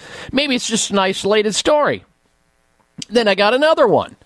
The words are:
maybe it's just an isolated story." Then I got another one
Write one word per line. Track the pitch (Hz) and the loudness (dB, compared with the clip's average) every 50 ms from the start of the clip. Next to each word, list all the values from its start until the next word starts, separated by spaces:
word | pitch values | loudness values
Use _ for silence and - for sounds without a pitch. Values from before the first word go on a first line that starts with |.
| - - - - - - - | -20 -20 -18 -18 -12 -6 -2
maybe | 254 294 294 254 | -2 0 0 -2
it's | 247 - | -4 -4
just | - 220 220 - - | -4 -4 -4 -4 -2
an | 196 196 | -2 0
isolated | 190 190 190 - - 196 214 220 214 214 202 | 0 0 -2 -4 -2 0 0 0 0 0 -2
story." | - - 311 302 294 285 208 127 98 - _ _ _ _ _ _ _ _ _ _ _ _ _ _ _ _ _ _ - - - | -2 0 2 2 2 2 0 -2 -4 -8 _ _ _ _ _ _ _ _ _ _ _ _ _ _ _ _ _ _ -18 -12 -4
Then | 202 240 233 208 | -2 0 2 2
I | 196 | 2
got | 185 202 214 240 | 2 2 2 2
another | 262 294 311 320 330 294 | 2 2 2 4 4 4
one | 220 165 123 92 - - - _ | 4 4 2 0 -2 -8 -20 _